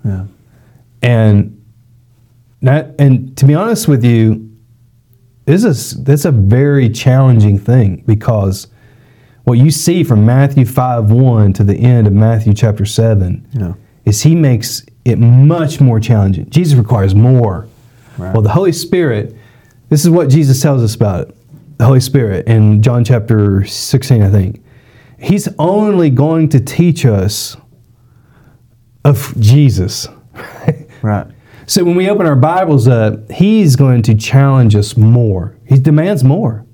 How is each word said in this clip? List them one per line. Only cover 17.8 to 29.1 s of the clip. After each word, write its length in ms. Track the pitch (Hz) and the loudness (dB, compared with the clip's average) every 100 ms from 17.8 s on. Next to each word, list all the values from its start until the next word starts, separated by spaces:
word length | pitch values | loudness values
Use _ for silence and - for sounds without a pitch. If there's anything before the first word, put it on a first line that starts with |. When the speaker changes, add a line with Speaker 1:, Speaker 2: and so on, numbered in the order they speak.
| _ _ _ - | _ _ _ -14
Speaker 1:
Right. 140 | 90 | -6
Speaker 2:
Well, 100 | 110 | -2
the 60 | 104 | 0
Holy 220 | 139 190 | 0 -2
Spirit, 640 | 160 - 180 160 107 - - _ _ _ _ _ | -4 -6 -4 -2 -4 -8 -16 _ _ _ _ _
this 140 | 151 | 0
is 60 | 170 | 2
what 180 | 170 143 | 0 2
Jesus 300 | 143 143 131 | 2 2 0
tells 220 | 156 135 | 0 0
us 140 | 113 - | -2 -2
about 320 | 107 87 67 | -4 -4 -8
it. 80 | - _ - - - | -16 _ -20 -20 -2
The 60 | |
Holy 160 | 117 131 | 2 2
Spirit 480 | 131 143 113 98 - | 2 -2 -2 -4 -2
in 340 | 110 107 104 | 2 4 2
John 220 | 107 120 | 2 0
chapter 600 | 117 123 107 110 101 95 98 | 0 -2 0 0 2 0 -4
sixteen, 560 | - - 131 - 120 | -8 -4 -4 0 0
I 80 | 98 | 2
think. 340 | 101 95 110 _ _ _ _ _ _ | 0 -2 -8 _ _ _ _ _ _
He's 260 | - 196 - - | -4 -4 -4 -4
only 500 | 160 202 214 196 160 | -2 0 0 0 0
going 380 | 123 147 160 156 | 0 0 0 0
to 100 | 139 | 0
teach 440 | - - 175 - 123 | -2 -2 0 0 0
us 500 | 101 92 - - - _ _ _ _ _ _ _ _ _ _ _ _ _ _ | 0 -2 -6 -12 -16 _ _ _ _ _ _ _ _ _ _ _ _ _ _
of 280 | 143 | -2